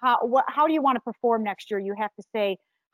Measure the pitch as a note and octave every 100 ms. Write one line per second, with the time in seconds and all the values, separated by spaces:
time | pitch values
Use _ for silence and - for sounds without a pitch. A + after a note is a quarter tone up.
0 | B3 A#3+ A#3+ B3+ - B3+ D#4 D#4 C4+ B3
1 | A#3+ - A#3+ A3+ G#3+ F#3 - G3+ G3 G3+
2 | G#3 - - A3 G3+ F#3 _ _ _